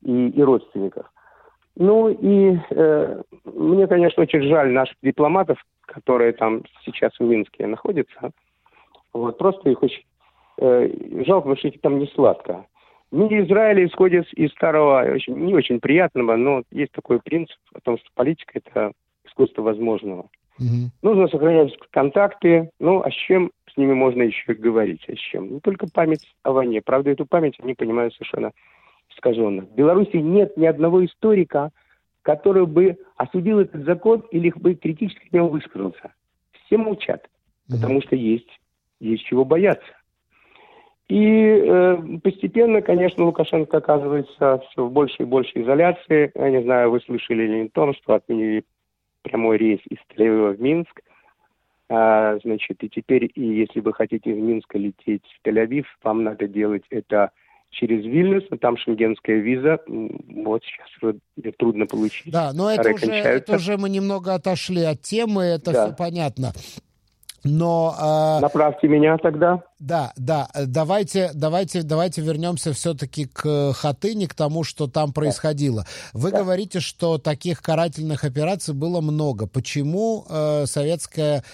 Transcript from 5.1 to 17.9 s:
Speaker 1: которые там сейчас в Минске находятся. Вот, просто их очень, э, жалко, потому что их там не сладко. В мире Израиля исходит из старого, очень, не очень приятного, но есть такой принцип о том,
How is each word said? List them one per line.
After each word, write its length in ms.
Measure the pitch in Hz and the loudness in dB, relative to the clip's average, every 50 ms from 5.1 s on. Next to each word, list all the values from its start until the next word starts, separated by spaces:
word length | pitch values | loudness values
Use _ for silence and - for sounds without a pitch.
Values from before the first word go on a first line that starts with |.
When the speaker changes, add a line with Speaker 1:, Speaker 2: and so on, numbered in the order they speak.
| - - 147 147 170 190 190 165 131 - - _ _ _ | 0 2 2 2 2 2 2 0 -2 -4 -6 _ _ _
Speaker 1:
которые 500 | _ - - - - - 127 120 120 117 | _ -20 -18 -8 -2 0 2 4 2 2
там 300 | 117 - 113 110 110 113 - - _ _ - | 2 0 -2 -2 -2 -4 -6 -12 _ _ -16
сейчас 280 | - - - - 110 - - | -12 -6 -4 -4 -4 -2 -2
в 40 | |
Минске 440 | 120 117 117 107 98 - _ - 107 | 0 2 2 0 0 -6 _ -8 -6
находятся. 640 | 104 110 - - - 196 156 - _ - - - - - _ _ _ _ _ _ _ _ _ _ _ _ _ _ _ | -6 -6 -6 -4 -4 -2 -2 -4 _ -8 -14 -14 -14 -14 _ _ _ _ _ _ _ _ _ _ _ _ _ _ _
Вот, 240 | - 117 120 120 113 - | -8 -6 -6 -6 -4 0
просто 300 | 165 196 190 - - 139 | 0 0 0 0 0 0
их 120 | 123 - | 2 2
очень, 200 | - - - - _ _ _ _ _ _ _ _ _ _ - - | 0 -2 -4 -6 _ _ _ _ _ _ _ _ _ _ -6 0
э, 300 | - 127 123 123 120 - - - - - - 139 131 | 2 4 4 4 2 0 -2 -6 -12 -10 -6 -4 0
жалко, 220 | 151 196 185 165 135 | 2 2 2 2 0
потому 80 | 139 | -2
что 120 | - - 147 | -2 -2 -6
их 120 | - - | -6 -2
там 160 | - 151 139 139 | -2 0 0 0
не 80 | 143 139 | -2 -4
сладко. 580 | - - 202 104 90 - - - 87 92 104 _ _ _ _ _ _ _ _ - | 0 4 4 4 4 2 -4 -10 -10 -10 -12 _ _ _ _ _ _ _ _ -6
В 60 | - | 0
мире 280 | 151 208 220 214 208 190 | 0 0 2 2 0 2
Израиля 420 | 156 190 208 220 214 208 196 180 | 2 2 4 4 4 4 4 2
исходит 400 | 165 - - 190 185 175 175 165 - | 0 2 2 2 4 4 2 0 -2
из 180 | - - 156 147 | -4 -2 -2 -2
старого, 500 | - - - 165 156 156 151 143 139 131 120 131 135 | -2 -2 -2 0 2 4 4 4 4 4 2 0 -2
очень, 200 | 131 - - 131 | -2 -4 -6 -6
не 200 | 143 160 185 202 | -4 -2 0 0
очень 240 | 160 127 - 127 117 | 0 0 0 -2 -2
приятного, 580 | - - 143 180 180 156 - 131 120 113 113 | 0 2 2 2 2 0 0 -2 0 0 0
но 260 | 113 123 139 143 127 - _ | 2 2 0 0 -2 -4 _
есть 200 | - 135 147 - | -8 -8 -8 -6
такой 280 | - - - - 123 117 | -8 -10 -4 -2 -2 -2
принцип 380 | - - 156 170 160 - - _ _ _ - | -2 -4 -6 -6 -6 -8 -14 _ _ _ -18
о 60 | - | -10
том, 180 | - 127 | -6 -6